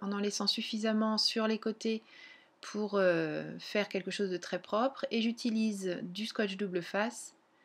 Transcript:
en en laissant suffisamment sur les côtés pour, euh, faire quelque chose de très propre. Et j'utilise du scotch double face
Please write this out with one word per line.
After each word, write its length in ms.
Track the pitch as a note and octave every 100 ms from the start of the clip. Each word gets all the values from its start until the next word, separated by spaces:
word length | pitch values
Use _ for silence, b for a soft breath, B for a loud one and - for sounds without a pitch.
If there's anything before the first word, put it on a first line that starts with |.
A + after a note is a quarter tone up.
en 100 | G3
en 60 | G3+
laissant 280 | G3+ - G3+
suffisamment 720 | - A3 A3 A3 G#3+ A3 G#3+
sur 300 | - A3+ A3
les 120 | G#3+
côtés 440 | A3 G#3+ A3+ A3 B B B B B _
pour, 300 | - G#3 G#3
euh, 500 | G3+ F#3 E3+ D#3+ D3+ D#3 E3+
faire 320 | - G#3+ G3+
quelque 200 | G3 F#3
chose 200 | F#3 G3
de 80 | F3+
très 200 | - F3+
propre. 460 | - G#3 C4 - -
Et 100 | A3+
j'utilise 800 | A3 A#3 A#3+ A3 A3 G3+ F#3+ E3+
du 220 | F3 F3+
scotch 320 | A3 - G#3 F#3+
double 240 | G3+ F3
face 540 | E3+ G3 A3+ - - - b b